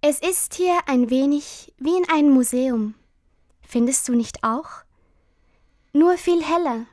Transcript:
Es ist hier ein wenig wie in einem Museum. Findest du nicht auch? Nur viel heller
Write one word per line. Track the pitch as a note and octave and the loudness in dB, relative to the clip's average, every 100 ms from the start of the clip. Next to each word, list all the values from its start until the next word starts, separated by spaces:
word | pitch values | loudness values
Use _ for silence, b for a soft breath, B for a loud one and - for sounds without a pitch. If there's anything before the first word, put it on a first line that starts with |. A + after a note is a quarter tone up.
Es | D4 D4 | 2 0
ist | F4 F4+ - - | -2 -2 -4 -2
hier | F4+ F4 - | 0 0 2
ein | C4 A#3+ | 0 2
wenig | B3+ C#4 D4 D4 - - _ | 2 2 0 -4 -18 -20 _
wie | C4+ F#4 | -2 0
in | F4 | 2
einem | D#4 D4 | 2 4
Museum. | C4 A#3+ B3 C4 A#3 G#3+ G#3+ _ _ _ _ _ _ | 4 2 -2 -2 -2 -4 -8 _ _ _ _ _ _
Findest | - B3 A#3+ C4+ - | -6 -2 0 0 0
du | A#3+ | -2
nicht | A3+ - | -2 -6
auch? | A3+ A#3 D#4+ - _ _ _ _ _ _ _ _ _ _ _ | -4 -4 -8 -18 _ _ _ _ _ _ _ _ _ _ _
Nur | C#4+ E4+ F4 | 2 2 2
viel | - E4+ | 0 -2
heller | D4+ E4+ E4 A3+ A#3 | 0 -2 -2 -4 -10